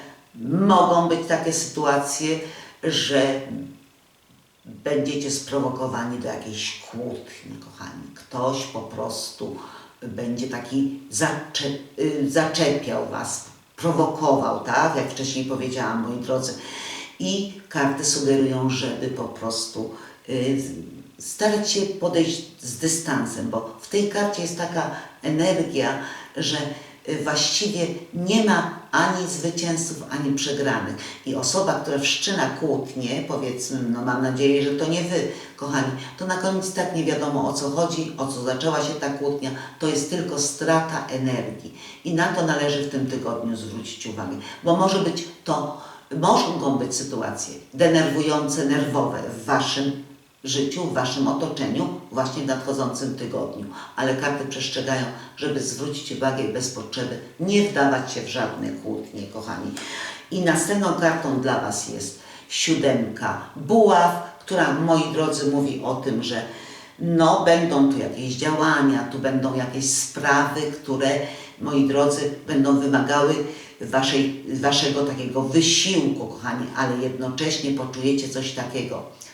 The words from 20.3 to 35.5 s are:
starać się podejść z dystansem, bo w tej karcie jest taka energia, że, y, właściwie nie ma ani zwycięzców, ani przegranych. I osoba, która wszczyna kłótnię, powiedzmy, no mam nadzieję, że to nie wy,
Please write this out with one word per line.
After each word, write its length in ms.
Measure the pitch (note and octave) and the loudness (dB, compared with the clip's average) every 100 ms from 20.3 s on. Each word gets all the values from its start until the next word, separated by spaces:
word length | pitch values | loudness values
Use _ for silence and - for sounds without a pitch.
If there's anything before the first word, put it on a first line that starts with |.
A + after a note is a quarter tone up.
| B2+ B2+ C#3 B2+ - - - - - | -2 0 0 -2 -8 -12 -16 -18 -16
starać 520 | - - G#3+ G#3+ G#3 | -10 0 2 2 2
się 100 | G3+ | 0
podejść 640 | F#3+ - F3 E3 D#3+ - - - | 0 0 2 4 2 0 -8 -14
z 160 | - - | -12 -2
dystansem, 720 | D#3+ - - - A2+ - A2+ | 0 0 0 -2 -2 -4 -4
bo 280 | A2 - - | -4 -6 -12
w 80 | - | -2
tej 200 | G3+ G3+ | 2 2
karcie 320 | G#3 G3+ F#3+ | 2 0 0
jest 160 | E3+ E3+ | -4 -4
taka 340 | E3+ E3 D3+ - - - | -4 -2 -4 -6 -12 -6
energia, 760 | D3+ D#3 F3+ F3+ - C3+ C3 C#3 - - - - | 0 2 4 4 2 0 0 -2 -6 -12 -10 -4
że, 200 | D#3 D3+ D3 - - - - | -2 -2 -4 -8 -14 -12 -4
y, 140 | D3+ | -2
właściwie 600 | D3 D3+ - - G#3 F3 E3+ - - | 0 2 2 2 0 0 -2 -4 -8
nie 300 | E3+ F3+ A3 | -4 2 4
ma 420 | G#3+ F3+ E3+ - - D#3 | 6 4 0 -6 -2 2
ani 300 | F3 F#3 F3 | 2 2 -2
zwycięzców, 720 | D3 E3 E3+ E3+ D#3+ - - - | -2 -2 -2 -2 -2 -2 -6 -8
ani 220 | C#3 C#3 | -4 0
przegranych. 640 | C3+ D3 - B2+ - G2+ - - - C#3 | 0 0 0 0 0 -2 -6 -10 -10 -6
I 100 | C3+ | -2
osoba, 380 | - F#3 F#3+ | 0 2 2
która 260 | D3+ - C#3 | 0 0 0
wszczyna 500 | C3+ - - G3 C3 | 2 0 0 0 0
kłótnię, 760 | C3 D#3 C3 B2+ C3 A#2+ C#3 - | 0 0 0 -2 -4 -4 -2 -2
powiedzmy, 520 | C#3+ C3 B2 - C3 A#2+ | -4 -2 -4 -4 -2 0
no 120 | A#2+ | 0
mam 220 | B2+ B2+ | 0 0
nadzieję, 400 | C3 C3 C#3 C#3+ | 2 4 6 6
że 80 | C#3+ | 4
to 200 | C#3+ D#3+ | 0 0
nie 100 | E3+ | 0
wy, 260 | E3+ F3 - - - | 0 0 -2 -6 -12